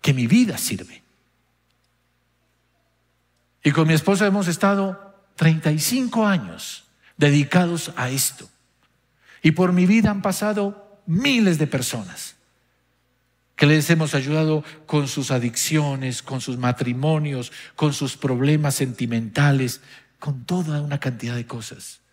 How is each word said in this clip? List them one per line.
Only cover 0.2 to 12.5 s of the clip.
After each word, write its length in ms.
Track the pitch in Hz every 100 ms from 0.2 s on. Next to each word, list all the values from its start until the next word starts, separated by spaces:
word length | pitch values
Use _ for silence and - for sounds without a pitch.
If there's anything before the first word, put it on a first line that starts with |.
| 117
vida 300 | 220 233 -
sirve. 460 | - 98 - - _ _ _ _ _ _ _ _ _ _ _ _ _ _ _ _ _ _ _ _ _ _ _ _ _ _
Y 80 | 147
con 160 | 143 156
mi 60 |
esposa 320 | 160 185 196
hemos 220 | 208 202 175
estado 680 | 165 196 202 196 185 - _ _
treinta 360 | - 160 160 151
y 80 | 151
cinco 460 | - 254 247 226
años 600 | 214 185 95 - - - _ _ _ -
dedicados 760 | 143 143 139 180 175 170 - -
a 120 | 127
esto. 400 | 135 - - 127 _ _ _ _ _ _ _ _ -
Y 100 | 160
por 200 | 160 180
mi 140 | 180
vida 260 | 180 226 214
han 100 | 202
pasado 800 | 190 185 208 208 202 202 - _
miles 520 | - 170 277 247 202 156
de 100 | 147
personas 680 | 135 123 117 92 - - _ _